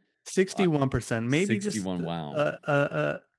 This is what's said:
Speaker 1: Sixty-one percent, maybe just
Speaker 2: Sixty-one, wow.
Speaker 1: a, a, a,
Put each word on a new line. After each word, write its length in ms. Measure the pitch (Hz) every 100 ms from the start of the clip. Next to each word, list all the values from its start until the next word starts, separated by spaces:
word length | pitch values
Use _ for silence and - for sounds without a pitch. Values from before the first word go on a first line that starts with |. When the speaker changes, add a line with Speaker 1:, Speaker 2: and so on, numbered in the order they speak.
| _ _
Speaker 1:
Sixty-one 640 | - - 190 - 185 151 135
percent, 380 | 131 - 113 117
maybe 320 | 143 196 107
just 160 | 202 110
Speaker 2:
Sixty-one, 280 | 92 92
wow. 280 | - 82 78
Speaker 1:
a, 240 | 156 147 -
a, 80 | -
a, 480 | 143 139 156 147 143 -